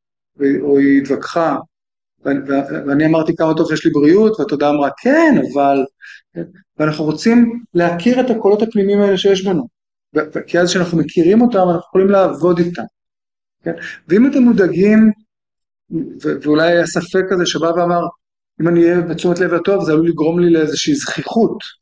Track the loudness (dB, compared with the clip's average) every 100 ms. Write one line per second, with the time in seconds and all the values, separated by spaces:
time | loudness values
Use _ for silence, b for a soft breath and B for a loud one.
0 | _ _ _ -4 -2 0 0 2 4 2
1 | 0 -4 -4 -4 -2 -4 -10 _ _ _
2 | _ _ -4 -4 -2 -4 -4 -8 -4 0
3 | 2 0 0 -2 -2 0 -2 -2 0 2
4 | 4 4 2 0 -4 -2 0 0 -2 -2
5 | 0 2 4 2 0 0 0 0 -2 _
6 | B B B -14 -14 -16 _ -4 -4 -2
7 | -4 -2 2 4 2 -2 -6 -2 -2 0
8 | 0 0 0 0 0 0 0 -2 0 2
9 | 2 2 0 0 0 -4 -6 _ _ _
10 | _ -6 -6 -8 -4 0 0 0 -2 -2
11 | -2 0 2 4 4 2 0 -2 -2 0
12 | 2 2 2 0 0 0 -2 -4 -14 _
13 | _ _ _ _ _ _ -12 -12 B B
14 | -2 2 2 4 2 4 2 2 2 4
15 | 4 0 _ _ _ _ _ _ -10 -10
16 | -10 -8 -8 -6 -2 0 2 2 0 -4
17 | -4 -4 -2 -2 -2 -2 -2 -2 -2 -2
18 | -4 -10 _ _ _ -4 0 2 2 2
19 | -2 -4 -2 -2 -2 -2 0 -2 0 0
20 | 0 0 -2 0 2 2 0 -2 -2 -4
21 | -4 -10 -6 -2 -2 -2 -16 -20